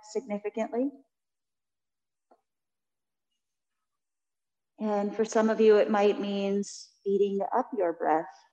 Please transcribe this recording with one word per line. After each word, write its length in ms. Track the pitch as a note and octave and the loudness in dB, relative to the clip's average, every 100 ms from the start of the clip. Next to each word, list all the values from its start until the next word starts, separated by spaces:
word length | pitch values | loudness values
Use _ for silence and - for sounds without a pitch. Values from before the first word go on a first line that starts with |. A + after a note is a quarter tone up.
| - | -8
significantly. 760 | G#4+ C4 G#3 G#3 A3+ G#3+ A#3 C#4 - _ _ _ _ _ _ _ _ _ _ _ _ _ _ _ _ _ _ _ _ _ _ _ _ _ _ _ _ _ _ _ _ _ _ _ _ _ _ | -10 -8 -8 -8 -8 -6 -4 -4 -6 _ _ _ _ _ _ _ _ _ _ _ _ _ _ _ _ _ _ _ _ _ _ _ _ _ _ _ _ _ _ _ _ _ _ _ _ _ _
And 360 | G#3+ G#3 G#3 G3+ | -4 -2 -2 -2
for 80 | |
some 260 | A3 A3+ A3 | 0 2 2
of 120 | G#3+ | 4
you, 160 | A3 G#3 | 6 6
it 120 | - | 4
might 300 | G#3 G3+ - | 2 2 0
mean 440 | G3+ G3+ G3 G3+ | -4 -4 -2 -2
speeding 760 | G3 - - _ G3+ G3 G3+ G3 F#3+ A3+ | -4 -12 -20 _ -2 2 2 0 -2 -2
up 140 | C4 A3+ | -2 -2
your 160 | F3 | -2
breath 320 | E3 D#3+ D#3 E3 - _ | 0 0 0 -2 -16 _